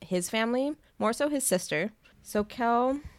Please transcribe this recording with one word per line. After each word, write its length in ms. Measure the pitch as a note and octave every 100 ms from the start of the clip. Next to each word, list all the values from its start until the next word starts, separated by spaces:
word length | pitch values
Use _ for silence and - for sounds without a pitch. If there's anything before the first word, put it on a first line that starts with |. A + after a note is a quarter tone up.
his 300 | - F3+ F3+
family, 440 | A3 A3+ B3 C#4 D4+ _ -
more 140 | G#3+
so 160 | A#3 D4
his 160 | C#4+
sister. 460 | - F3+ - D#3 G3+ - _ -
So 220 | - G#3
Kel, 560 | G#3 - A#3 A#3 B3+ C#4+ -